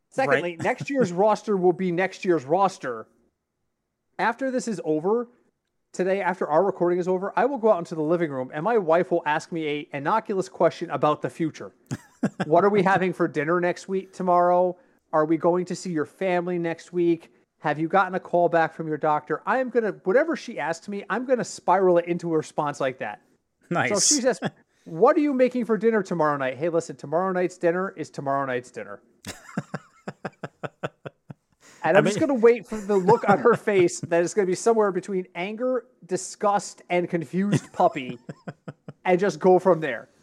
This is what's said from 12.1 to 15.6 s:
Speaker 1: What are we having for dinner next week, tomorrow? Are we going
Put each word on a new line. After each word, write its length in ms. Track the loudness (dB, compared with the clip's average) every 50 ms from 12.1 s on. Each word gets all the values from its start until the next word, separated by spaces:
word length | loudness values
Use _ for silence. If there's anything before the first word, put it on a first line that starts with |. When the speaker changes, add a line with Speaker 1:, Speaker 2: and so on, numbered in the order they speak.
| _ -4 -4 -4 -4 -4 -2
Speaker 1:
What 180 | 4 4 4 4
are 40 | 4
we 120 | 4 4
having 320 | 2 4 2 2 2 0 0
for 140 | -2 -2
dinner 320 | -2 -2 -2 -2 0 0 0
next 260 | 0 -2 -2 -4 -8
week, 240 | -8 -8 -8 -8 -10
tomorrow? 640 | -12 -6 0 2 4 4 4 4 4 4 2 0 -2 _ _ _ _ _ _ -2 0
Are 100 | 0 2
we 120 | 2 0
going 280 | 2 2 2 2 2